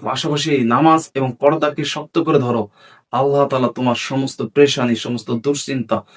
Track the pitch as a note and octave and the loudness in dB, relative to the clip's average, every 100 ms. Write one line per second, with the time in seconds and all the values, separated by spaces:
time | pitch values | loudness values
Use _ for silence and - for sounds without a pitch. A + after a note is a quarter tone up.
0 | A2+ C3 D#3 D3 D#3 C#3 A2+ B2 D#3+ D#3+ | -4 -4 -2 -2 0 0 2 4 4 4
1 | - C#3 B2+ A#2+ C#3 D#3 D3+ D3+ C#3 D3+ | 2 -4 -4 0 2 2 0 -2 -6 -8
2 | D3+ E3+ D#3+ D3 B2 A#2 G2+ _ - _ | -4 -2 2 2 2 0 -4 _ -20 _
3 | _ B2 C#3 C#3 C#3 C3 A#2+ C3 B2+ A#2+ | _ -2 2 2 2 0 -2 0 -2 -2
4 | - C3+ C3+ - B2 C#3+ C#3 C3+ A#2+ A2 | -4 -4 -4 -6 -2 4 4 4 0 -2
5 | B2 A#2+ - A#2 C#3 C#3+ - C3+ A2+ G#2+ | -4 -8 -6 -4 -2 -4 -4 -6 -2 -4
6 | - | -4